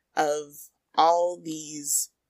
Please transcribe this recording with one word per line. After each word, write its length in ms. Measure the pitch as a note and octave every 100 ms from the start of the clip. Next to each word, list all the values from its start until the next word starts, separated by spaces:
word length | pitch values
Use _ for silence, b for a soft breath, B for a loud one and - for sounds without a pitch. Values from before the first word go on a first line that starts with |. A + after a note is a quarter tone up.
| _ -
of 540 | D3+ D3 D3 D3 - _ _ -
all 400 | D#3+ E3+ F3 F3
these 720 | E3 D#3 D3+ D3+ C#3+ - - _